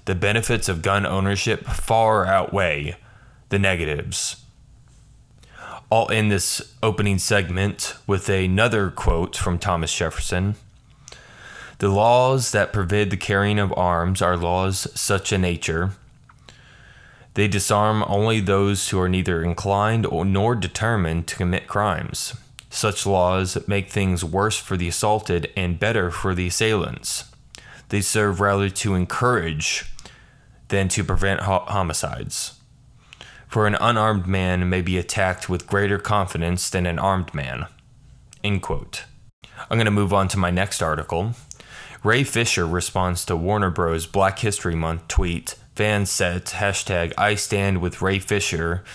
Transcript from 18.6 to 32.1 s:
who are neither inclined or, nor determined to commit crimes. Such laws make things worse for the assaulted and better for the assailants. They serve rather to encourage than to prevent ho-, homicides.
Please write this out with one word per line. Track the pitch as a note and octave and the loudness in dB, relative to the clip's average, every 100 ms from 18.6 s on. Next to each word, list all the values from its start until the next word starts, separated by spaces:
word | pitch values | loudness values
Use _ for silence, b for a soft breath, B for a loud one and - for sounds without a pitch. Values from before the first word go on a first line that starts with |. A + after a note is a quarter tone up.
| G2+ G2+ - | 4 2 0
who | F#2+ | 2
are | F2+ | 2
neither | F#2 F#2 E2 | 2 2 0
inclined | F2 E2+ G2 G2 G#2+ A2+ | 0 -2 0 2 2 2
or, | G#2+ E2+ F#2+ | 0 0 0
nor | F#2+ A2+ | 2 2
determined | A#2+ F2 - A2+ A2 E2 E2 E2 | 0 -2 -2 0 2 0 -2 -4
to | - | -2
commit | F2+ F#2 - | -2 -2 -2
crimes. | G2+ G#2 D#2 - - - - - - - | -2 0 -2 -4 -8 -8 -10 -18 -20 -12
Such | - G#2+ F#2+ G2 | -4 -2 -2 0
laws | F#2+ F2+ F#2 F#2 - - | 2 4 2 0 -4 -2
make | G2+ F#2+ | -2 -2
things | G#2 F#2+ F2 | 0 0 0
worse | E2+ F#2 G#2+ - | -2 0 0 0
for | - F#2 | -4 -2
the | F2 | -2
assaulted | - G#2+ G#2+ - F2 D2 - | 0 0 0 0 -2 -2 -2
and | F2+ E2+ | -2 0
better | G#2 A2+ F2+ | 0 0 0
for | - F#2+ | -2 -2
the | F2+ F2+ | -2 -2
assailants. | - A2 G#2 - - - - - - - B B B B | 0 2 2 -2 -6 -8 -8 -10 -20 -20 B B B B
They | G2+ | -2
serve | F#2+ A2 G#2 F#2 | 0 2 2 2
rather | G2+ G2 G2 | 2 4 0
to | - G#2+ | -2 0
encourage | F#2 F2 - A#2+ F2 E2 D2+ - - - B B B B B B B - | 0 0 0 2 2 0 -2 -4 -4 -6 B B B B B B B -4
than | G2 F#2+ | 0 0
to | - | 0
prevent | F2 F#2 G2 F2 | 0 2 2 0
ho-, | F#2 F#2 - | 0 0 0
homicides. | G2+ E2+ D#2+ - | -2 -2 -2 -6